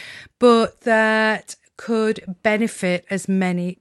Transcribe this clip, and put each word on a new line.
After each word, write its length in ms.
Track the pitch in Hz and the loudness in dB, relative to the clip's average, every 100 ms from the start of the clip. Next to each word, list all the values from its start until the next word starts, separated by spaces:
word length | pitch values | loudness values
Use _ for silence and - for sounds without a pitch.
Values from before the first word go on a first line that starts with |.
| - - - - | -18 -20 -20 2
but 420 | 247 233 226 - | 4 6 2 -2
that 760 | 240 220 220 220 220 208 - - _ - | 0 2 2 2 0 -2 -6 -20 _ -12
could 600 | - 226 220 214 - 180 | -4 0 0 -2 -8 -4
benefit 640 | 220 214 226 - 185 180 - | 0 0 -2 -2 -2 -2 -4
as 180 | 196 - | -6 -2
many 480 | 190 185 175 175 180 | 0 0 -2 -6 -10